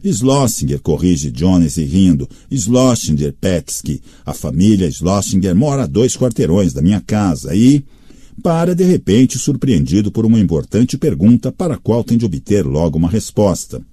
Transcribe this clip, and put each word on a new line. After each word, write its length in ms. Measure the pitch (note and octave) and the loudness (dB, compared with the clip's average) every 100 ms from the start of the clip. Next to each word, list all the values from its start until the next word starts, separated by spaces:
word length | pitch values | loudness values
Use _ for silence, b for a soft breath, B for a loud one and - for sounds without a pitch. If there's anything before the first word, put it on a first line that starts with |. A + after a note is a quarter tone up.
"Schlossinger", 760 | G3+ G2 B2+ C#3+ B2+ - C2 C#2+ | -2 0 2 2 0 -2 -4 -4
corrige 500 | - D2+ F2+ E2 C#2+ | -2 0 0 0 -2
Jones 460 | A#1+ F2 F2+ E2 D2 | -2 2 2 2 -2
rindo. 500 | C#2+ F2 F#2 D2+ - B B | -2 2 4 2 -2 B B
"Schlossinger 840 | C3+ G2 B2 B2+ A#2 - C#2+ D2 - | -6 0 2 2 0 -2 -2 -2 -4
Petsky. 640 | F#2+ F2 - - - C#2+ b b - | -4 -4 -6 -10 -8 -8 b b -12
A 80 | |
família 580 | - - C#2+ G2 G#2 F2 | -8 -6 2 2 4 0
Schlossinger 640 | B1+ E2 G2 F#2+ F#2+ F#2+ F2 | -2 -2 -2 -2 -2 0 0
mora 280 | D3+ C#3 | 0 -2
a 40 | D3 | -2
dois 300 | D2 B2+ - | 0 0 0
quarteirões 560 | B2+ - G#2+ F2+ F#2+ | -4 -2 0 0 0
da 80 | C2 | 0
minha 180 | D#2+ G#2 | 0 0
casa 560 | - G#2+ G2+ C#2+ C2+ F2+ | -2 -2 -2 -4 -4 2
e" 300 | A#2+ C#3+ - b b b b - | 4 4 0 b b b b -6
para 320 | F3 E3 E3+ F3 | -2 0 0 0
de 80 | |
repente, 540 | F#3 F3+ - G#2 C3 A#2+ | 2 2 2 4 4 2
surpreendido 760 | - C3+ C#3 G2 C2 F#2 G#2 | -4 -2 0 0 2 0 0
por 140 | A2 A2 | 0 2
uma 160 | A2+ | 2
importante 560 | F#2 D#2 - G2+ B2 C3+ | 2 0 -2 0 0 0
pergunta 560 | D#3+ D#2 G2 A#2+ C3 | -2 2 4 4 2
para 220 | - - B2+ | -4 -4 -4
a 20 | |
qual 260 | - A#2 | -2 -2
tem 140 | - A#2 | 0 0
de 80 | A#2 | 0
obter 400 | D2 - G2+ D2 | -4 -2 0 0
logo 320 | C#2+ E2 D2+ | 0 0 0
uma 120 | E2+ | 0
resposta. 720 | G#2+ - - G2+ - - - - | -2 -4 0 0 0 -8 -14 -16